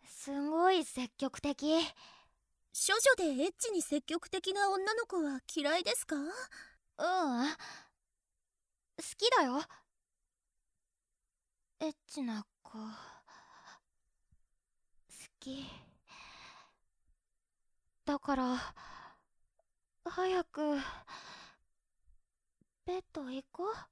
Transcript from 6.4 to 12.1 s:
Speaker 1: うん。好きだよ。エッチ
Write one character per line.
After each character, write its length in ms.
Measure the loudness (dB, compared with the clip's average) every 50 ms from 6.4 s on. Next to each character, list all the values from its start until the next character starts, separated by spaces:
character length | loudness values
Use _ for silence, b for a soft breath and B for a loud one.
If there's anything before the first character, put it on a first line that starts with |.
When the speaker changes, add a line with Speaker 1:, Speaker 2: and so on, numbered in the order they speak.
| -10 B B B B B B B _ _ _ -2
Speaker 1:
う 440 | 0 2 2 2 2 2 2 2 0
ん。 120 | 0 -2
好 60 | B B B B B B B B _ _ _ _ _ _ _ _ _ _ _ _ _ _ _ _ _ _ _ _ -12 -12 -12 -4
き 140 | 0 2 6
だ 140 | 6 6 6
よ。 200 | 4 2 -2 -4 B B B B _ _ _ _ _ _ _ _ _ _ _ _ _ _ _ _ _ _ _ _ _ _ _ _ _ _ _ _ _ _ _ _ _ _ _ _ _ _ _
エ 80 | -4 -4
ッ 80 | -4 _ _
チ 160 | -14